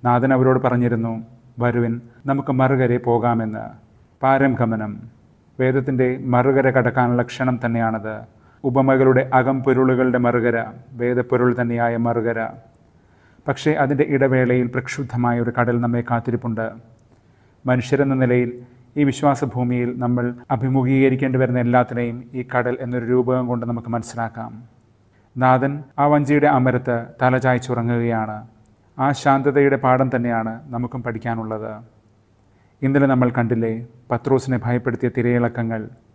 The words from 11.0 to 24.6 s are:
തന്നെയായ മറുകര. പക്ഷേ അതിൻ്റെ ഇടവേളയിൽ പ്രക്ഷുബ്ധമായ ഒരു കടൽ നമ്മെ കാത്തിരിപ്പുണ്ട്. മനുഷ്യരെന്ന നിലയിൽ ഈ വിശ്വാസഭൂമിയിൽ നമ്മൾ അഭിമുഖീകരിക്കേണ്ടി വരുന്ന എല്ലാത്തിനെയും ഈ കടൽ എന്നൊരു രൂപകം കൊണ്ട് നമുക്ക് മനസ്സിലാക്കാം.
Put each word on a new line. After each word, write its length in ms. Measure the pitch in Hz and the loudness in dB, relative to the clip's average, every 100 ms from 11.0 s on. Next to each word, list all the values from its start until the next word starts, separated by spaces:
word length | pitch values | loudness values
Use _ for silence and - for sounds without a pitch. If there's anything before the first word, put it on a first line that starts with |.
| 120 123 123 123 123 | -2 -2 0 2 2
തന്നെയായ 400 | 120 117 117 117 117 | 2 -2 0 0 0
മറുകര. 440 | 117 117 113 113 113 - - _ _ _ _ _ _ _ - | 0 0 -2 -2 -6 -10 -20 _ _ _ _ _ _ _ -6
പക്ഷേ 240 | 139 156 156 | -2 0 0
അതിൻ്റെ 300 | 139 139 147 | 0 0 0
ഇടവേളയിൽ 600 | 135 135 131 123 127 123 | 2 2 2 2 2 0
പ്രക്ഷുബ്ധമായ 680 | 123 127 - 135 120 120 120 | -4 -8 -10 -6 -2 0 0
ഒരു 140 | 120 | -2
കടൽ 240 | 117 120 120 | 0 0 0
നമ്മെ 220 | 120 120 | 0 -2
കാത്തിരിപ്പുണ്ട്. 640 | 120 117 113 117 123 110 113 113 - _ _ _ _ _ _ _ | -2 -2 -2 -4 -4 -6 -6 -8 -20 _ _ _ _ _ _ _
മനുഷ്യരെന്ന 520 | 127 127 117 139 139 131 | -2 -2 0 0 2 2
നിലയിൽ 360 | 127 123 123 - - - _ - | 2 2 0 -6 -18 -20 _ 0
ഈ 80 | |
വിശ്വാസഭൂമിയിൽ 840 | 143 127 147 131 135 120 123 123 120 123 | 0 2 0 0 -2 -2 -2 -2 -2 -2
നമ്മൾ 280 | 123 123 120 120 - | -2 0 -2 -6 -6
അഭിമുഖീകരിക്കേണ്ടി 880 | 131 131 131 127 135 135 131 135 127 | -2 0 0 2 4 4 2 0 0
വരുന്ന 200 | 127 123 | 0 0
എല്ലാത്തിനെയും 580 | 120 123 123 120 120 117 120 | 2 2 2 -2 -6 -6 -10
ഈ 100 | 127 | -10
കടൽ 300 | 127 127 120 123 | -4 -2 -2 -4
എന്നൊരു 260 | 123 123 117 | -4 -6 0
രൂപകം 380 | 127 123 127 123 | 0 2 0 -2
കൊണ്ട് 180 | 120 117 | -4 -4
നമുക്ക് 240 | 117 117 | -8 -4
മനസ്സിലാക്കാം. 640 | 117 113 117 113 117 113 113 | -6 -6 -8 -8 -8 -14 -16